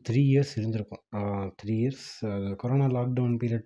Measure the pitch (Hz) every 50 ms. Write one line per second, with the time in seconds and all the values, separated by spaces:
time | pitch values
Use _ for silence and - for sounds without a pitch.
0 | - - 113 135 143 139 135 139 139 139 - 113 104 113 110 107 104 - - -
1 | _ _ - 104 101 202 101 98 98 92 - - 104 104 110 110 120 135 135 -
2 | - - - - 113 107 101 101 98 98 98 - - 123 135 139 139 135 123 123
3 | 123 127 123 127 123 120 120 113 120 117 117 110 -